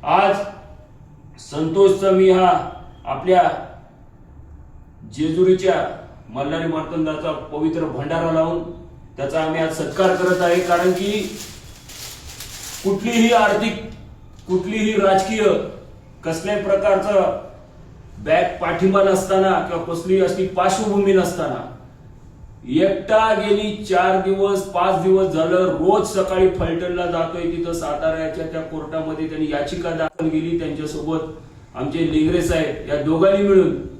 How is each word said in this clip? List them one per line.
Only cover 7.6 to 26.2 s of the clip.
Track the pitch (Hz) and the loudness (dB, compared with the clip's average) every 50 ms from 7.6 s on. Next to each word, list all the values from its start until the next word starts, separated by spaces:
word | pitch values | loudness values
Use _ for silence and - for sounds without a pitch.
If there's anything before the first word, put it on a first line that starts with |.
| 156 160 160 165 156 | -2 -2 0 -2 -4
भंडारा | - 123 131 139 151 165 165 170 165 | -4 -4 -6 -6 -4 -4 -2 -2 0
लावून | 160 160 160 165 165 170 165 - - - - - - - - - - | 0 0 0 0 -2 -6 -6 -8 -14 -16 -18 -20 -20 -20 -20 -20 -10
त्याचा | - 139 139 147 160 160 | -8 -8 -4 -2 -2 -2
आम्ही | 160 156 165 | -2 -2 -2
आज | 160 160 - | -2 -2 -4
सत्कार | - 151 - - - 190 185 180 | -6 -6 -6 -2 0 2 2 2
करत | 170 180 180 180 160 | 2 0 0 0 2
आहे. | 175 175 175 180 | 2 2 2 2
कारण | 180 175 175 170 180 185 | 2 2 0 2 2 2
की | 180 180 196 202 208 214 190 - - - - - - - - - - - - - - - - - - - - - - - - - - - - - - - - | 0 0 -2 -2 -2 -2 -4 -6 -8 -12 -14 -16 -18 -20 -20 -20 -20 -20 -20 -20 -18 -16 -16 -16 -18 -18 -18 -18 -16 -16 -16 -16 -16 -16 -16 -14 -14 -6 -4
कुठलीही | 190 196 190 214 233 233 233 226 226 240 | -2 -2 -2 -2 -2 2 4 4 6 6
आर्थिक, | - 147 - 165 - 220 220 - - - - - - - - - - - - - - - | 4 4 4 2 0 -2 -2 -4 -6 -10 -14 -16 -16 -18 -20 -20 -20 -20 -20 -20 -20 -6
कुठलीही | - 180 185 - 208 214 220 208 214 220 | -2 -2 -2 -2 -2 -4 -2 0 0 2
राजकीय, | 202 196 196 190 190 190 214 220 220 214 196 170 - - - - - - - - - - - - - - | 4 4 4 4 4 2 0 -2 2 2 2 2 2 -2 -6 -12 -16 -20 -20 -20 -20 -20 -20 -20 -10 -6
कसल्याही | 160 160 165 - 190 208 208 196 | -6 -6 -4 -4 -4 -4 -2 0
प्रकारचा | 196 196 190 196 208 196 190 - 208 202 190 170 - - - - - - - - - - - - - - - - - - - 107 | 0 0 2 2 2 2 2 2 2 2 2 2 2 -2 -4 -10 -14 -20 -20 -20 -20 -20 -20 -20 -20 -20 -20 -20 -20 -18 -10 0
बॅक | - 156 175 180 - - - | 2 2 2 2 0 -2 -4
पाठिंबा | 175 175 160 - 185 190 196 196 190 | -4 -4 -2 2 2 4 4 4 4
नसताना | 196 190 185 - - 196 190 190 190 180 - | 4 4 2 0 0 2 2 4 4 2 0
किंवा | - - 175 170 165 | -2 -2 -6 -6 -6
कसलीही | 170 165 170 - 185 185 190 | -6 -8 -6 -2 0 2 2
अशी | 190 196 - 190 185 | 2 2 0 -2 -4
पार्श्वभूमी | - - 180 180 190 - 226 214 208 202 202 196 196 190 | -2 0 0 0 2 2 0 0 0 2 2 4 4 4
नसताना | 185 175 165 - - 160 143 - - - - - - - - - - - - - - - - - - - - - - - 123 131 | 4 2 2 -2 -4 -4 -6 -6 -8 -10 -12 -16 -18 -20 -20 -20 -20 -20 -20 -20 -20 -20 -20 -20 -20 -20 -20 -20 -20 -10 -2 2
एकटा | 160 180 196 196 - - - 220 214 220 220 214 | 2 4 2 2 -2 -2 2 2 4 4 4 2
गेली | 202 202 208 202 208 208 214 - - - | 0 2 2 2 2 0 -2 -4 -6 -4
चार | - 185 175 180 185 190 190 | 0 2 2 4 4 2 2
दिवस, | 185 190 196 190 196 202 196 185 - | 2 0 0 2 2 0 0 -2 -4
पाच | - - 175 180 190 185 165 165 | -4 -2 0 2 2 2 2 4
दिवस | 190 190 190 190 185 - | 4 4 4 4 2 0
झालं | 160 160 170 175 180 185 160 151 | 0 0 2 2 2 2 2 0
रोज | 147 160 185 202 214 - - | 2 2 2 4 2 2 0
सकाळी | - 196 | -2 -2